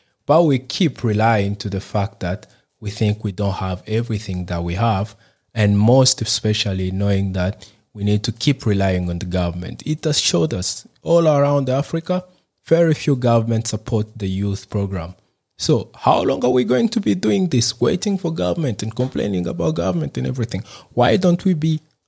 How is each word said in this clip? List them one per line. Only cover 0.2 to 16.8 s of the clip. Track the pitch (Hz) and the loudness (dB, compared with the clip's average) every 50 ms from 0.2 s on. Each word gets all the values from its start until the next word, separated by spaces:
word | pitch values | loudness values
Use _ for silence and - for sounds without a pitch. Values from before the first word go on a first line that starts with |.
| _ | _
But | - 143 165 175 | 2 4 4 4
we | 156 139 123 | 4 2 0
keep | 123 - - - 185 156 123 - - | -2 -4 -2 0 0 0 0 0 -2
relying | 113 107 104 107 113 113 107 101 101 104 104 | 0 2 2 2 2 2 2 2 0 -2 -4
to | - 104 | -6 -6
the | 90 95 | -6 -6
fact | - - - 104 98 101 - - | -6 -4 -2 -2 -2 -2 -4 -6
that | - 87 92 107 - - _ _ _ _ _ _ | -6 -6 -6 -6 -10 -14 _ _ _ _ _ _
we | 107 104 | -10 -8
think | 104 - 110 104 104 107 - | -4 0 0 0 0 0 -4
we | 107 92 | -6 -4
don't | 90 101 101 98 | -2 -2 -2 -2
have | - 98 92 92 90 - | -2 -4 -4 -6 -6 -6
everything | - 107 113 117 117 110 101 - - 92 90 90 | -4 -2 -2 -2 -2 -4 -6 -4 -6 -6 -6 -4
that | 87 90 85 87 | -4 -4 -4 -4
we | 85 85 | -4 -2
have, | 90 117 117 104 95 101 - - - _ _ _ _ _ _ - | 0 0 0 0 0 -2 -4 -8 -14 _ _ _ _ _ _ -2
and | 113 107 104 101 101 | 0 2 4 4 4
most | 104 113 123 135 131 127 - - | 4 6 6 6 6 4 2 0
especially | 113 - - - - 107 107 - - 104 98 95 95 92 | -2 -4 -4 -2 0 0 -2 0 -2 -4 -2 -2 -2 -2
knowing | 92 95 101 101 101 98 98 98 92 | -2 0 0 2 2 2 0 0 -2
that | 95 90 92 101 - - - _ _ _ _ - | -2 -2 -2 -2 -6 -10 -20 _ _ _ _ -10
we | 104 101 | -4 0
need | 104 104 104 - | 0 0 0 0
to | - | -4
keep | 113 - - 147 135 - - | -6 -2 0 0 0 0 0
relying | 113 101 98 98 95 95 92 90 87 | 0 2 2 2 2 2 0 0 -2
on | 87 87 | -4 -4
the | 90 | -4
government. | 90 87 92 87 87 85 87 87 87 - - - | -4 -2 -2 0 -2 -2 -6 -8 -10 -10 -8 -6
It | - 156 156 - | -6 -4 -2 -2
has | 160 139 - | -2 -2 0
showed | - - - 170 165 156 117 | 0 0 0 0 0 0 -2
us | 95 92 - - - - _ _ _ - | -4 -4 -6 -8 -10 -12 _ _ _ -2
all | 156 170 170 165 156 | 2 2 4 4 4
around | 151 143 143 143 143 143 135 127 | 4 4 4 2 2 0 0 0
Africa, | 127 139 143 - - 165 160 - 180 180 180 - _ _ _ _ _ _ _ | 0 -2 -2 -4 -6 -6 -4 -4 -4 -4 -6 -8 _ _ _ _ _ _ _
very | - 165 170 170 165 151 | 2 2 4 4 4 2
few | - - - 143 127 | 0 0 0 0 2
governments | 120 120 117 117 113 117 117 113 113 - | 2 4 4 4 2 2 0 -2 -2 -2
support | - 107 - - 120 107 107 107 - 110 | -4 -6 -4 -2 -2 -2 -2 -4 -6 -6
the | 104 95 | -4 -4
youth | 95 95 101 101 98 95 - - | -2 -2 -2 -2 -2 -4 -6 -6
program. | - 104 101 95 98 92 82 90 90 - _ _ _ _ _ _ _ - | -4 -4 -4 -4 -4 -6 -8 -8 -12 -16 _ _ _ _ _ _ _ -6
So | - - 151 113 - - - | 0 0 0 0 0 -4 -12
how | - - - 160 - | -2 2 2 2 4
long | - 135 135 - 123 | 2 0 0 0 2
are | - | 2
we | - 127 127 | 2 2 2
going | 147 240 - | 2 2 2